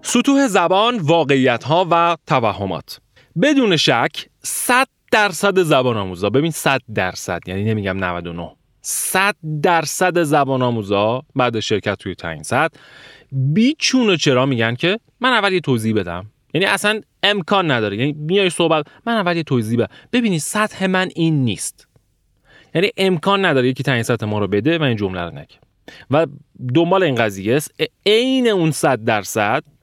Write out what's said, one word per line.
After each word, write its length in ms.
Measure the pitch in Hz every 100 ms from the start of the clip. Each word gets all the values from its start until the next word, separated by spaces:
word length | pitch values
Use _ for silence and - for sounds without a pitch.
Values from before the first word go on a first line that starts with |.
| -
سطوح 320 | 240 240 277 277
زبان، 520 | 190 170 185 226 247
واقعیت‌ها 880 | 147 170 139 139 127 117 123 165 185
و 260 | 170 170 165 -
توهمات. 760 | 143 110 95 98 80 - - _ _ _ 156
بدون 340 | 262 277 233 160
شک، 500 | - 120 131 - - _
صد 440 | - - - 247 269 _ _
درصد 500 | 226 208 160 202 190
زبان 340 | 165 143 127 113
آموزا، 340 | 95 87 101
ببین، 200 | 120 165
صد 300 | 151 156 135 -
درصد، 460 | 104 92 85 - 87 -
یعنی 180 | 95
نمی‌گم 400 | 107 107 98 95
نود 220 | 92 87 85
و 60 |
نه، 180 | 85 82 _ _ _
صد 540 | - - - 185 196 208 156 151
درصد 600 | 180 170 151 - 185 170
زبان 400 | 160 147 139 131
آموزا 600 | 127 117 98 98 107 127 - 135
بعد 240 | 123 113
شرکت 380 | - 104 107 98
توی 160 | 101
تعیین 280 | 87 85 78
سطح، 360 | 78 120 160 - - - - - _
بیچون 760 | 135 135 165 240 320 - 262 226
و 60 | 170
چرا 300 | 151 127 135
می‌گن 280 | 123 113
که 240 | 117 170 214 _ _
«من 120 | 247
اول 200 | 240 196
یه 80 | 185
توضیح 340 | 147 123 110
بدم.» 320 | 107 87 87 107 _ _
یعنی 100 | 156
اصلاً 360 | 190 196 208 214 - _
امکان 480 | 190 208 165 202 170
نداره. 260 | 123 107 101
یعنی 160 | 139
میای 380 | 151 151 196 190
صحبت، 360 | - 165 156 147 - -
«من 100 | 226
اول 200 | 175 170
یه 60 |
توضیح 360 | 156 131 107 117
بدم.» 160 | 107 - -
ببینید، 280 | 247 233 170
سطح 460 | - 214 214 - 190
من 220 | 185 185
این 300 | - 165 151
نیست. 440 | 123 92 - - _ _ _ _ _ _ _ - _
یعنی 160 | 160 196 -
امکان 480 | 190 180 196 196
نداره 240 | 190 139 123
یکی 140 | 127
تعیین 200 | 139 123
سطح 240 | 110 120 107
ما 120 | 104
رو 80 | 101
بده 320 | 104 123 165
و 40 |
این 140 | 147 113
جمله 240 | 98 92
رو 100 | 87
نگه. 260 | 73 76 - _ _ - - -
و 160 | 139 160 139 _ - 127
دنبال 280 | 135 170 190
این 120 | 180
قضیه 420 | 123 113 95 98 139
است. 180 | - -
ع-، 80 | 160 _ 196
عین 420 | 214 254 262 240
اون 220 | 202 160
صد 340 | 143 156 123
درصد 600 | 113 107 95 110 104 131 - _